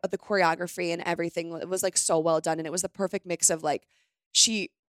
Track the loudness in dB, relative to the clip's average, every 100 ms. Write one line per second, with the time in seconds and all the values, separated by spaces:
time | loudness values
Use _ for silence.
0 | -4 -6 -2 2 4 2 -4 -4 -4 -2
1 | -2 -2 -2 -4 -6 -8 -4 -2 0 0
2 | 2 2 4 2 2 -2 -2 -4 -6 -4
3 | -4 -4 -4 0 2 2 0 -2 -6 _
4 | _ _ _ 2 2 2 -4 _ _